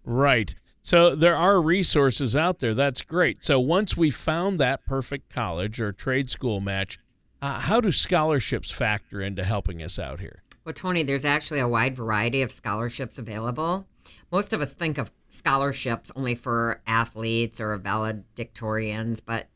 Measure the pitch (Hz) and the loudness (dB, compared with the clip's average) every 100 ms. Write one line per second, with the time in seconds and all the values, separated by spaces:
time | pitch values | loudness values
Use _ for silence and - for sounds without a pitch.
0 | - 120 139 123 95 - _ _ - 170 | -4 2 4 4 0 -8 _ _ 4 6
1 | 170 147 170 156 180 196 156 190 170 151 | 6 6 4 6 4 4 4 2 4 4
2 | 139 - 127 135 175 180 120 107 139 127 | 4 2 0 2 2 0 0 2 0 -2
3 | - 170 147 - - 135 127 180 208 165 | -4 0 0 0 2 4 4 2 2 2
4 | 156 - - 160 196 180 127 135 - 135 | 2 2 0 0 0 2 0 0 -2 -4
5 | - 139 - 135 104 85 104 120 104 98 | -4 -8 -8 -6 -4 -2 -4 -4 -6 -4
6 | 135 131 135 - 127 98 101 98 98 - | -2 -2 -2 -2 -2 -2 -2 -4 -4 -8
7 | _ _ _ - 139 - 143 226 220 - | _ _ _ -10 -8 -4 0 2 4 2
8 | - 170 160 143 - 120 - - 113 104 | 2 2 2 0 0 -4 -4 -4 -2 -2
9 | - 104 98 95 90 104 - 85 78 - | -6 -8 -6 -4 -2 0 -2 -4 -6 -6
10 | 71 71 - - - - 160 - 185 175 | -6 -8 -12 -14 -20 -16 -12 -6 -2 0
11 | 135 139 143 151 - 147 123 117 127 127 | 2 0 2 0 0 0 2 2 0 -2
12 | 113 104 120 135 127 - 113 107 120 - | -2 0 0 0 -2 -4 -6 -4 -4 -6
13 | 123 - 113 110 117 120 165 190 - _ | -10 -10 -10 -6 -4 -2 -2 -2 -6 _
14 | - - - 185 208 185 143 - 165 143 | -20 -20 -4 -2 0 -2 -4 -2 -4 -2
15 | 107 _ - - 156 139 139 135 127 117 | -6 _ -16 -6 0 2 0 -2 -4 -4
16 | - 135 127 120 123 117 117 - - 113 | -6 -6 -4 -4 -2 0 0 -4 -2 0
17 | 117 110 113 113 117 - 107 104 98 107 | 0 -4 -2 0 0 -2 -6 -4 -4 -2
18 | 110 110 - - 117 - 110 110 110 107 | -2 -4 -10 -12 -12 -8 -4 -2 -4 -4
19 | 113 113 - 113 - | -4 -4 -6 -8 -8